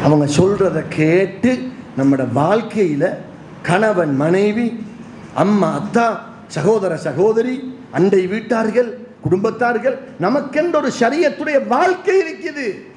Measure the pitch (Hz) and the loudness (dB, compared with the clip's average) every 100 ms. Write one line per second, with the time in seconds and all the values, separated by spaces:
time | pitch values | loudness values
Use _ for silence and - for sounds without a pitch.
0 | 139 151 143 147 185 202 190 160 147 - | 4 4 2 2 2 2 0 0 -6 0
1 | 156 175 190 - 240 254 254 - - - | 2 4 2 0 0 0 -6 -12 -12 0
2 | 135 135 123 120 156 214 214 220 185 143 | 2 2 0 0 2 2 0 0 0 2
3 | 175 - - - - - - 175 220 190 | -2 -4 -12 -18 -20 -12 0 2 2 2
4 | 160 135 151 185 208 208 240 226 - - | 0 0 2 2 2 2 -2 -4 -12 -16
5 | - - - 120 180 208 165 147 202 233 | -18 -18 -10 -2 2 4 2 -2 -2 0
6 | 233 208 - - - - 156 220 190 156 | 0 -2 -10 -20 -10 -2 2 2 0 -4
7 | 160 139 208 226 240 262 - - - 135 | -4 0 2 2 0 -4 -8 -14 -8 2
8 | 185 196 185 208 220 226 220 214 240 - | 4 4 2 -4 -2 0 2 2 0 -2
9 | - - - 190 214 - 240 233 240 - | -14 -8 -2 0 0 0 0 0 -2 -4
10 | - - 175 277 - 294 339 311 269 - | -10 -4 0 0 -2 -2 0 0 0 0
11 | 233 285 294 - 302 277 208 240 370 359 | 0 2 0 0 0 0 2 2 2 0
12 | 359 381 330 277 320 294 247 175 - | 2 2 0 -6 -10 -6 -6 -8 -14